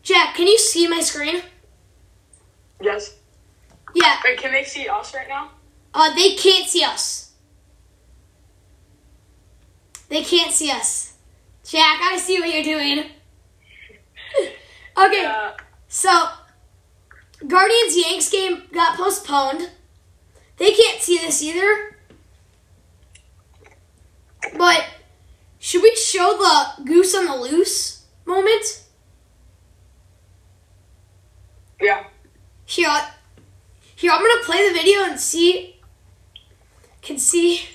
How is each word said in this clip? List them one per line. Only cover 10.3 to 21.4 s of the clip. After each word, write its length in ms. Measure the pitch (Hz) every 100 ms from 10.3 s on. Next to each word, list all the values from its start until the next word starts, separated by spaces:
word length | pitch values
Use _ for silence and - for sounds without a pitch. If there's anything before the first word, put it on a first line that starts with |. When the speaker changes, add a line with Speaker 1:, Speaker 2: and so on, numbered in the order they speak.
| 349 320
Speaker 1:
see 180 | - 302
us. 420 | 269 - - - _ _ _ _ _
Jack, 360 | - 311 311 320
I 160 | 349 370
see 220 | 359 370
what 140 | 339
you're 100 | 311
doing. 420 | 302 311 285 285
<laughs> 1500 | 311 - _ _ _ _ _ - - - _ - - 554 - - - - -
Okay, 280 | - 381 403
Speaker 2:
Yeah. 300 | 330 220 214 - - _ _
Speaker 1:
so 400 | - 381 349 330 - - _ _ _ _ _ _ - _ _ 285
Guardians-Yanks 840 | 370 392 453 440 349 330 349 -
game 320 | 392 381 349 -
got 240 | 339 339
postponed. 760 | - 381 359 - 285 269 311 349 - _ _ _ _ _ _ _ -
They 120 | 392
can't 300 | 427 453 -
see 160 | - 339
this 240 | 330 -